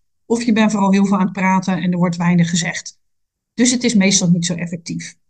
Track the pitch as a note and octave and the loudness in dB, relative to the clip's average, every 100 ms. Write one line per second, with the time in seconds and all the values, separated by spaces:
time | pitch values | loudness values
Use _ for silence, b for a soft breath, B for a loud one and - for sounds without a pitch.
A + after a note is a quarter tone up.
0 | _ _ - A#3 A#3+ G#3+ A3 G#3 G3 G3 | _ _ -4 -2 0 2 2 2 2 2
1 | G3 G3 F#3 G3+ F#3+ F#3+ F#3 F3+ F3+ F3+ | 2 2 0 -2 0 0 0 -2 -2 0
2 | F3 E3+ F3 F3 E3+ F3 F3 - - - | -2 0 0 2 2 0 -4 -8 -12 -20
3 | _ _ _ _ _ - B3+ B3 B3 G#3 | _ _ _ _ _ -2 0 0 0 2
4 | F#3+ G3+ F3+ F3+ - E3 E3 F3 - E3 | 2 2 2 2 0 -6 -8 -10 -10 -10
5 | - - _ | -12 -18 _